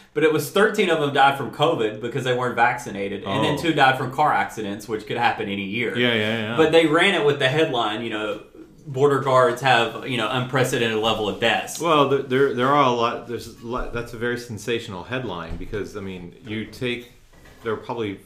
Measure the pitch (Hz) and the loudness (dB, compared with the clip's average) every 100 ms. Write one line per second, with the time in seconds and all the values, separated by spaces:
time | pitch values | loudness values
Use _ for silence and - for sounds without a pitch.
0 | - 151 156 151 143 196 220 214 180 160 | -8 2 2 2 0 2 2 2 2 2
1 | 143 135 139 135 113 120 156 143 107 110 | 0 4 4 4 -6 0 0 2 -2 -2
2 | 117 131 131 123 123 113 107 - 113 98 | -6 -4 -2 0 0 2 2 2 -6 -6
3 | 98 101 98 104 127 143 160 147 131 123 | -6 -6 -4 0 0 0 0 4 4 4
4 | 127 - 147 101 - - 101 107 - 107 | -4 0 2 2 -2 -6 -8 -8 -8 -8
5 | - 117 117 104 98 101 95 113 135 120 | -6 0 0 0 -4 -4 -4 -4 -4 0
6 | 123 113 107 113 107 117 156 165 160 165 | 2 2 0 -2 -4 2 6 6 6 4
7 | 196 175 147 131 131 151 156 120 107 110 | 4 2 2 2 0 2 0 0 -2 -4
8 | 117 107 107 101 - - - - 156 127 | -6 -6 -6 -6 -12 -20 -20 -20 -10 2
9 | 143 135 135 127 123 117 135 117 113 113 | 2 4 2 4 4 2 2 4 2 -4
10 | - 120 107 127 127 139 123 135 117 110 | -4 -2 0 -2 -2 0 2 2 0 2
11 | 113 107 101 95 117 95 - - 165 151 | 0 0 -2 0 2 0 -2 -4 2 4
12 | 131 135 131 131 139 117 131 147 131 120 | 4 2 0 2 2 2 2 4 4 4
13 | 117 113 117 113 117 110 117 123 120 120 | 0 -2 -8 -10 -10 -14 -8 -6 -6 -6
14 | 117 113 120 123 120 104 - 117 110 90 | -8 -6 -4 -4 -8 -10 -4 -4 -4 -12
15 | 87 127 117 87 82 85 87 104 85 104 | -8 -8 -6 -8 -8 -10 -8 -8 -8 -10
16 | 95 90 87 - 107 110 104 - 123 120 | -10 -12 -14 -18 -10 -10 -10 -8 -6 -6
17 | - - _ - - - 113 107 - 117 | -10 -20 _ -20 -20 -12 -6 -6 -6 -6
18 | 107 95 | -6 -8